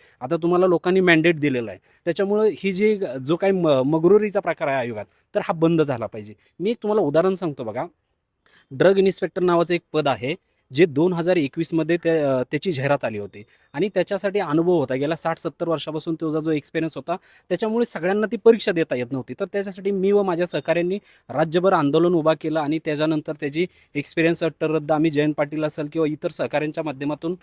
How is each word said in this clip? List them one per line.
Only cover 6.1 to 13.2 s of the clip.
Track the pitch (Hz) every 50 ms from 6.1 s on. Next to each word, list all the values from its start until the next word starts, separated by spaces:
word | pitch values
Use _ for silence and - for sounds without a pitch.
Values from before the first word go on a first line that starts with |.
| - 113 104 104 107 - _ _ _ _
मी | 165 208
एक | 233 - -
तुम्हाला | 208 214 214
उदाहरण | 190 143 143 160 170 190 190
सांगतो | 180 190 165 143 - 127
बघा, | 110 104 123 151 175 - _ _ _ _ _ _ _ _ _ _ _ _ _ _ _
ड्रग | 135 127 151 180 196 196
इन्स्पेक्टर | 190 190 180 - - 170 - 190
नावाचं | 175 180 175 170 170 165 175
एक | 170 - _ -
पद | 156 151 143
आहे, | 127 104 113 131 165 - _ _ _ _ _ _ 127
जे | 131 175
दोन | 180 131 135 160 185 180
हजार | 170 165 175 185
एकवीस | 180 147 135 - 165 165 - -
मध्ये | 165 160 151 170 170
त्या, | - 165 165 160 147 139 135 127
अ, | 127 -
त्याची | - 147 - 196
जाहिरात | 165 131 131 143 143 139 -
आली | 120 110
होती | 104